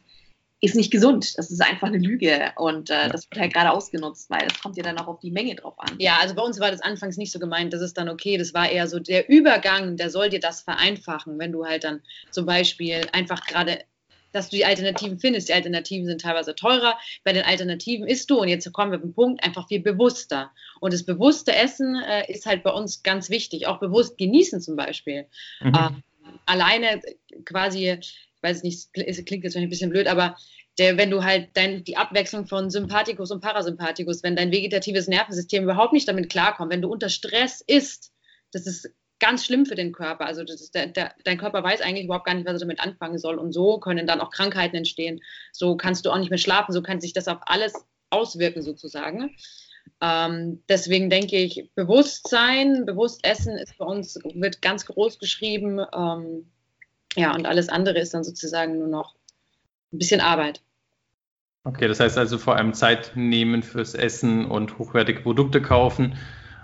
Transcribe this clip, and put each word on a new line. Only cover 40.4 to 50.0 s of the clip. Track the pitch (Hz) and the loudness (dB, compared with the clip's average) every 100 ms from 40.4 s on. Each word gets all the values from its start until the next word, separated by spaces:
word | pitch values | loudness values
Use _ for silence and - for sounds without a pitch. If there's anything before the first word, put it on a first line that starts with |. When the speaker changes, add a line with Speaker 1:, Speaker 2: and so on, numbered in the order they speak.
| 165 | -12
Speaker 3:
das | 160 | -16
ist | 156 | -8
der, | 180 156 | -6 -4
der, | 180 170 - - | -4 -6 -6 -4
dein | 180 | -4
Körper | 202 202 | -4 -2
weiß | 180 208 | 0 0
eigentlich | 180 190 180 | -2 -4 -4
überhaupt | 180 180 | -6 -2
gar | |
nicht, | 180 175 | -4 -2
was | |
er | 175 | -6
damit | 175 170 | -6 -6
anfangen | 185 196 165 165 | -8 -8 -8 -6
soll. | 165 165 | -6 -6
Und | 170 | -6
so | 156 190 220 | 2 2 2
können | 185 175 170 | -2 -2 0
dann | 165 | 0
auch | 160 | 0
Krankheiten | - 196 190 170 170 | -2 -2 0 -2 -2
entstehen. | 160 - 165 165 - - - | -4 -4 -6 -8 -14 -20 -20
So | - 180 170 | -2 0 2
kannst | 185 180 190 | 0 0 0
du | |
auch | 185 | 0
nicht | 185 | 0
mehr | 180 | 0
schlafen. | 196 190 208 | 4 2 2
So | 180 | -4
kann | 175 180 | -2 -6
sich | 175 | -4
das | 185 180 | -6 -4
auf | 170 | -6
alles | - 185 220 - - _ _ | -2 -2 -2 -6 -18 _ _
auswirken | 202 226 175 170 170 | -2 -2 -2 -2 -2
sozusagen. | 147 147 156 147 156 185 277 - - - - - - | -8 -10 -12 -10 -8 -6 -8 -10 -20 -20 -20 -20 -20
Ähm, | _ | _